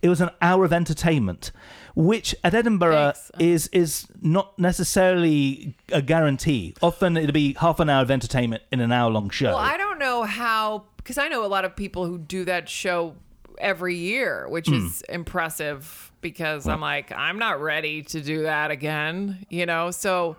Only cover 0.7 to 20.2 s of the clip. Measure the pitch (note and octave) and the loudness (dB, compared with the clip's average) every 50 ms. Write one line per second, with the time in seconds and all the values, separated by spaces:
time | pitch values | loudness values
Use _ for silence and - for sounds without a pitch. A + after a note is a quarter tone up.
0.7 | D#3+ E3+ F3 - D#3+ - - F3 E3 D3 A2+ F#2+ F2 - - - - - - - | 4 2 0 0 -2 0 2 2 2 2 2 0 -4 -6 -10 -16 -16 -16 -20 -20
1.7 | - - - - - - D#3 F3 A3 A3+ - - - - - F3 E3+ A3+ A#3 A#3 | -20 -20 -20 -8 0 2 4 4 4 2 0 -4 -6 0 0 2 4 4 4 4
2.7 | A3 F#3+ F3 E3+ D#3+ D3+ D3 C#3+ C#3+ - - - - - E3+ E3+ F3 E3 D#3+ - | 2 4 4 4 6 6 4 2 0 -2 -10 -20 -2 0 2 4 4 2 0 0
3.7 | - F3+ F3 D#3+ - - - - - - - D#3 D#3 F#3+ F#3+ - _ - F3 F3+ | 2 2 2 2 0 -6 -10 -12 -18 -4 0 2 2 2 0 -2 _ 0 0 0
4.7 | F3+ - F3+ - - G3+ F#3 F#3 F#3 F3+ E3+ E3 D#3 D3 C#3 C3+ C3+ - - C#3+ | 2 0 -2 0 2 4 4 4 4 4 4 4 4 4 2 2 0 -4 -10 -14
5.7 | - _ _ - - D#3+ C#3 B2+ D#3+ E3 D#3+ D3+ C#3 B2+ - D#3 D3 A#2+ F2+ D#2+ | -14 _ _ -2 -2 0 2 2 2 4 4 2 2 2 0 0 0 0 -2 -6
6.7 | - - - E3+ E3+ - G3+ F3+ E3+ D#3+ D#3+ C#3+ C#3+ D#3 D3 C#3+ C3+ - D#3+ E3+ | -4 0 0 0 2 2 0 2 2 2 0 2 2 2 2 0 0 2 2 2
7.7 | D#3+ - E3+ D3+ C#3+ C3+ C3 A#2+ C3+ C3 A2+ - - C3 B2 A#2 A2+ A2+ _ _ | 2 2 2 2 4 2 4 2 2 0 0 -2 0 0 0 0 -2 -6 _ _
8.7 | - B2+ A#2+ A#2 A#2+ B2 A#2+ A#2 A2 A2 G#2 G2 - - C#3+ A#2 F#2 - G#3+ C4 | -2 0 0 2 2 2 2 2 2 0 -2 -2 -2 0 0 0 2 2 0 0
9.7 | D4 F4 G4 G#4 G4 D#4+ C#4+ C4 B3 A#3+ A3+ G#3 G3+ A3 A#3+ A#3 A3+ A3 A3 G#3+ | 0 0 -2 -4 -4 -2 -2 -2 0 -2 -2 -4 -4 -4 -2 0 0 0 0 -2
10.7 | G#3+ G#3 G3+ _ _ - - - B3+ C#4 C#4 D#4 D#4+ B3 A3 G3+ G3 F#3+ F#3 F#3 | -2 -4 -8 _ _ -20 -14 -8 -4 -2 -2 -2 -2 -2 -2 0 0 0 -2 -2
11.7 | F#3 - G3+ F#3+ - F3+ F#3 E3+ F3+ F3 D#3+ D3 - F#3+ F3+ E3+ F#3 F3 D#3+ - | -4 -6 -10 -8 -6 -6 -6 -4 -6 -8 -10 -8 -6 -6 -2 -2 -2 -4 -4 -6
12.7 | - - - G3 F3+ F3 E3+ E3 D3 - - - - _ - - - - - G3+ | -10 -6 -4 -2 0 0 -2 -4 -6 -14 -20 -20 -20 _ -20 -20 -14 -6 -2 -2
13.7 | F#3+ E3 F3+ F3+ F3 F3 E3+ F#3 G#3+ C4 C4 F#3+ C3+ E2+ C2 C2 A#2+ E3+ D#3+ - | -2 -2 -2 -4 -4 -2 -2 -2 -2 -2 -2 -2 -2 -4 -6 -6 -6 -4 0 0
14.7 | C#3+ B2 G2 E2+ E2 - - - - F3 E3+ - - F#3 E3 D#3+ D#3 - D#3+ D3 | 0 0 0 -2 -6 -8 -10 -10 -10 -10 -10 -6 -4 -4 -4 -4 -4 -6 -6 -6
15.7 | D3 C3+ C#3+ D#3+ - - - - _ _ - E3+ D3+ - E3+ D#3 D#3 D3 C#3 D#3 | -6 -8 -12 -18 -20 -20 -20 -20 _ _ -12 -12 -8 -6 -4 -4 -4 -4 -4 -4
16.7 | D#3 D#3 D#3 D3 D3 C#3+ - - - - C#3+ D#3 F3 G#3+ A#3 A3+ F#3 C#3 C#3+ D#3 | -4 -2 -2 -4 -4 -4 -6 -8 -8 -6 -4 -4 -4 -2 -2 -2 -2 -2 -4 -4
17.7 | D3+ D#3 D#3 D3+ D3+ D#3 C#3+ - - D#3+ D3 C#3+ D#3 D#3 D#3 D#3 D#3 D3+ D3+ D3+ | -4 -2 -4 -4 -6 -8 -10 -8 -10 -8 -6 -4 -4 -2 -2 0 0 0 -2 -2
18.7 | D#3 C#3+ C#3 D3+ D#3 D3+ D3+ D#3 E3 F#3 G3+ G3+ G3 F#3 G3 _ - F3+ F3 E3+ | -4 -4 -4 -4 -2 -2 -2 -4 -4 -4 -4 -6 -6 -8 -12 _ -4 -4 -2 -2
19.7 | E3+ E3 E3 F3 F3 - - G3+ F#3 F3+ | 0 -2 -2 -4 -4 -4 -2 0 0 0